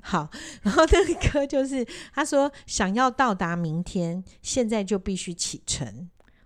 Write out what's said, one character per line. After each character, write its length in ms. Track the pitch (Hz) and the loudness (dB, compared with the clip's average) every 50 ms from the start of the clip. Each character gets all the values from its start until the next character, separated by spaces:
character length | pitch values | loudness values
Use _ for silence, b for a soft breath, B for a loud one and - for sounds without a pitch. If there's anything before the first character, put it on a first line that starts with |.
好， 280 | - - 196 165 151 - B B B B B B | -8 -4 -2 -2 -2 -4 B B B B B B
然 120 | B 208 220 | B 2 4
后 100 | 320 320 320 | 6 6 8
那 140 | - 349 392 | 8 6 6
个 240 | 359 330 - - - | 4 2 0 0 0
歌 160 | - 294 277 277 | 2 2 0 0
就 180 | 302 269 269 | 0 0 0
是， 220 | 262 277 262 233 B B B B B B | 0 0 -4 -4 B B B B B B
他 120 | - 294 | -4 -2
说 260 | - 294 277 277 277 - B B B | 2 2 2 2 2 0 B B B
，“想 260 | - - 202 185 190 | -2 -2 0 0 2
要 160 | 247 262 262 | 2 2 2
到 240 | 247 - 269 240 196 | 2 2 2 2 2
达 220 | 180 185 165 170 | 0 -2 -2 -2
明 260 | 175 170 156 156 170 | -2 -2 -2 -2 -4
天， 400 | 175 - - 185 170 165 170 185 185 B B B | -4 -4 -2 -2 -2 -2 -4 -6 -8 B B B
现 260 | B - - 262 240 214 | B -4 0 0 0 2
在 160 | 233 214 190 | 0 -2 0
就 160 | 185 214 190 | 0 -2 -2
必 160 | 190 208 190 | -2 -2 -6
须 180 | 175 - 185 170 | -4 -6 -8 -6
启 300 | - - - - - - | -6 -6 -6 -8 -10 -8
程。” 440 | - - - 135 107 98 131 180 175 _ _ b b b b b | -6 -6 -6 -6 -8 -10 -14 -16 -16 _ _ b b b b b